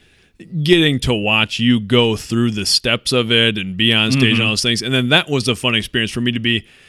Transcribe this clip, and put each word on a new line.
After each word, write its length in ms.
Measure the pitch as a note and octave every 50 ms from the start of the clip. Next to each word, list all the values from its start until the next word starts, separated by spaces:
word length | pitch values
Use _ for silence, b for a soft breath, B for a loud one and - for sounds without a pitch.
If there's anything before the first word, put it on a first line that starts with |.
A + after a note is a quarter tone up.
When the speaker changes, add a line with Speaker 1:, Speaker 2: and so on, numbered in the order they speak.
| b b b b b b b - - - F#3 D#3
Speaker 1:
getting 380 | D3 D#3+ F3 E3+ D#3 D3+ C3+ B2+
to 120 | - C3 A#2+
watch 440 | G#2 G2+ G#2 A2 A2 A2 - - -
you 220 | A#2 B2 B2 A2+
go 340 | G#2 G2 B2 A#2+ A#2+ A2+ G#2+
through 380 | G2 - - A2+ A#2 A#2+ A#2
the 120 | G#2+ G#2 F#2+
steps 460 | - - - - A#2 A#2 A2+ - -
of 220 | C3 B2 A#2 A2+
it 260 | A#2 A2+ A#2 A#2 G#2 G#2+
and 180 | F#2 F#2+ F2+
be 160 | F#2 A2 A#2
on 200 | A2+ A2 G#2+ A2
stage 100 | C3 C#3 B2+
Speaker 2:
Mm-hmm. 80 | A2 A2+
Speaker 1:
and 80 | A2+
all 60 | A2+ G#2+
those 120 | G#2+ G2+
things. 180 | - A#2+ A#2 G2
And 140 | G2 B2+ C3
then 140 | B2+ B2 B2
that 200 | D3+ F3+ - -
was 200 | C#3+ C3 G#2+ B2+
a 80 | A2
fun 180 | - - B2 A#2
experience 380 | A2 G2+ - - A#2 A2 G#2
for 80 | - A#2+
me 100 | A#2+ B2
to 80 | A#2+ A#2
be 260 | A2+ A#2+ A#2 G#2 B B B B B